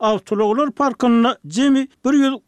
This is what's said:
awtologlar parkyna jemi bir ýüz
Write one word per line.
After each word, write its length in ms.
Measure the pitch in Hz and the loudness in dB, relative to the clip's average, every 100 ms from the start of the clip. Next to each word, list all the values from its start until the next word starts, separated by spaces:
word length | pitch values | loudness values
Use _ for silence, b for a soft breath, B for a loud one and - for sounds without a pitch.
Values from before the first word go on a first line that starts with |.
awtologlar 720 | 220 202 - 208 214 226 294 | -2 -2 -4 -2 0 0 -2
parkyna 680 | - 269 233 247 233 240 - 147 | -2 -4 0 0 2 0 -2 -8
jemi 400 | 180 277 269 269 _ | -2 2 2 -2 _
bir 60 | 254 | 0
ýüz 300 | 285 269 262 | 2 0 -2